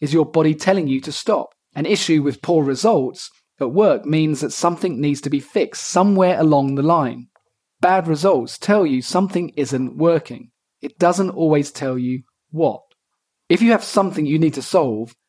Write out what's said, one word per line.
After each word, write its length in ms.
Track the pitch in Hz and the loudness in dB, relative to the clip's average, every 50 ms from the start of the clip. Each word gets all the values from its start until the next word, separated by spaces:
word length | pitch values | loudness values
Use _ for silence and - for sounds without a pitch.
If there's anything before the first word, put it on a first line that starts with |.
is 140 | 151 139 151 | -4 0 2
your 100 | 165 151 | 0 0
body 300 | 156 - 165 156 156 156 | 2 0 2 2 2 0
telling 320 | 151 - 190 196 196 160 | 0 0 0 0 0 0
you 140 | 139 131 135 | -2 -4 -4
to 120 | - - | -6 -8
stop. 360 | - - - 226 208 - - - _ _ _ _ - | -10 -6 -4 -2 -2 -2 -2 -6 _ _ _ _ -8
An 100 | - 143 | -6 -2
issue 380 | 156 208 - - - 160 151 | -2 -2 0 0 0 2 2
with 200 | 139 143 131 - | 2 0 -4 -4
poor 220 | - - 175 160 143 | -2 0 2 2 2
results 640 | 139 131 127 - 226 151 147 131 127 - - - - _ _ _ _ _ - | 0 0 0 0 2 2 2 0 -2 -6 -12 -16 -20 _ _ _ _ _ -6
at 120 | 139 120 | -6 -2
work 340 | 139 190 214 190 139 113 - | 2 2 4 4 2 0 0
means 340 | 143 156 156 156 156 151 127 | 0 0 0 0 0 -2 -2
that 120 | 151 117 | -4 -6
something 480 | - - - 175 175 165 - 185 143 117 | -4 -2 -2 -2 0 -2 -4 -4 -2 -2
needs 200 | 147 147 143 135 | -2 -2 -2 -2
to 80 | - 139 | -4 -4
be 100 | 143 139 | -4 -4
fixed 440 | 135 - - 214 156 - - - - | -4 -4 -2 -2 -2 -2 -4 -10 -8
somewhere 540 | - - 175 190 202 202 190 185 180 175 - | -2 0 2 2 4 4 4 4 2 2 2
along 380 | 160 156 151 139 139 135 139 | 2 4 4 2 2 0 -2
the 60 | 139 | 0
line. 440 | 139 160 170 165 139 120 120 123 120 - _ _ _ _ _ _ _ _ _ _ | 0 2 2 2 0 -2 -6 -10 -16 -20 _ _ _ _ _ _ _ _ _ _
Bad 260 | - 180 185 190 165 | 0 2 2 2 0
results 500 | 165 160 143 165 196 180 131 113 - - | 0 -2 0 2 2 2 2 0 -4 -10
tell 300 | - - - 202 214 185 | -6 -2 2 2 2 2
you 160 | 151 131 127 | 2 0 -2
something 480 | 123 - - 180 196 190 - 175 175 151 - | -2 -2 0 0 0 0 -2 -4 -6 -4 -4
isn't 420 | - 139 127 135 127 131 120 - 143 | -6 -4 -2 -2 -4 -4 -4 -2 0
working. 540 | 160 170 170 156 156 - 123 - 120 _ _ _ _ _ _ _ | 2 2 2 2 -2 -6 -14 -18 -20 _ _ _ _ _ _ _
It 160 | - 139 - - | -14 -12 -2 2
doesn't 320 | 180 175 180 190 190 180 | 2 2 2 2 -2 -4
always 420 | - - 165 156 156 147 139 - | -2 -2 0 2 2 2 0 -2
tell 260 | - - 147 131 127 127 | -6 -8 -6 -6 -4 -4
you 240 | 123 123 127 131 - _ _ _ _ _ | -4 -4 -6 -8 -10 _ _ _ _ _
what. 320 | 151 156 165 139 101 - _ _ _ _ _ _ _ _ _ _ _ _ _ - | -4 -2 0 0 -2 -4 _ _ _ _ _ _ _ _ _ _ _ _ _ 0
If 140 | 170 208 | 2 4
you 80 | 233 233 | 4 4
have 120 | 233 220 | 4 2
something 440 | - - - 208 196 185 180 151 151 | 0 -2 0 0 0 0 -2 -4 -2
you 120 | 139 151 156 | 0 2 2
need 160 | 165 156 151 | 2 0 0
to 80 | 139 | -2
solve, 520 | 127 - - 180 151 127 110 107 117 117 _ _ _ | -4 0 2 2 2 2 -2 -4 -8 -10 _ _ _